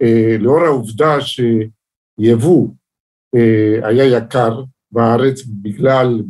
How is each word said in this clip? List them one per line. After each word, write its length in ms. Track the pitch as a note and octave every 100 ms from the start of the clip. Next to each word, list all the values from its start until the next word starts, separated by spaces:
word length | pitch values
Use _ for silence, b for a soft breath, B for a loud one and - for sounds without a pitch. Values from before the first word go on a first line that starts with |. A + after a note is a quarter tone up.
אה, 340 | A#2 A2+ A2 A2
לאור 200 | A2+ D#3
העובדה 560 | E3+ C3+ G#2 A2 D#3 C#3+
שיבוא, 1500 | A#2+ - A#2+ A2+ A2 - _ _ _ - A2 A#2 C#3+ E3 - - _ _ _ _ _
אה, 540 | B2 A2+ A2 G#2+ A2 A2+
היה 280 | A#2+ C3+ A#2+
יקר 460 | A2+ B2+ A#2 C3 C3 _ _
בארץ 520 | A#2 A#2 A#2 C3+ C3 A#2+ G#2
בגלל 600 | G#2 G2+ C3 C3 B2+ A2+ F#2+